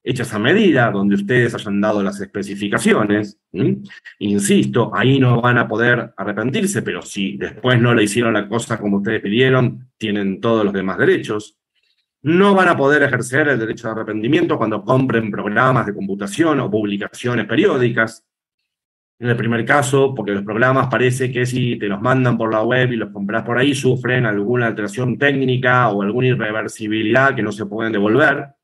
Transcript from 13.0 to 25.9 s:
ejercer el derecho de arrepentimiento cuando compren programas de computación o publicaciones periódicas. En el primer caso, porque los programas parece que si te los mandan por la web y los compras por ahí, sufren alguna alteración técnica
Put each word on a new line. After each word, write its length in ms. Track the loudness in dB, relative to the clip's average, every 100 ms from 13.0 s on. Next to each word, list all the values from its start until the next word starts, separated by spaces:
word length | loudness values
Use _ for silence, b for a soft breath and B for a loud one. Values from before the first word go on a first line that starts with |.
ejercer 460 | 2 0 -2 0 0
el 100 | 0
derecho 300 | -2 -6 -8
de 40 |
arrepentimiento 640 | -8 -6 -4 0 2 2 0
cuando 260 | -2 -4
compren 480 | 0 0 2 0 -2
programas 540 | -4 -4 0 2 2
de 100 | -2
computación 640 | -4 -6 -6 -6 -2 0 0
o 100 | 0
publicaciones 760 | -2 -2 -4 -6 -8 -4 -4
periódicas. 800 | -2 2 2 2 0 0 -2 -4 _ _ _ _ _ _ _ _ _ -6
En 100 | -2
el 80 | -2
primer 300 | 0 -2 2
caso, 480 | 2 4 2 2
porque 180 | 0 -4
los 120 | -4
programas 440 | -4 0 2 2 2
parece 420 | 2 0 0 -4
que 140 | -2
si 320 | -2 -2 -2 -2
te 120 | -4
los 120 | -2
mandan 380 | 0 2 2 0
por 120 | 0
la 120 | 0
web 280 | 0 2 0
y 60 | -2
los 140 | -6
compras 320 | -6 -4 -4
por 160 | -2 0
ahí, 160 | 0
sufren 500 | 0 0 0 0 0
alguna 440 | 0 0 0 0 0
alteración 500 | -2 -6 -4 -4 0
técnica 720 | 2 2 0 0 2 2 2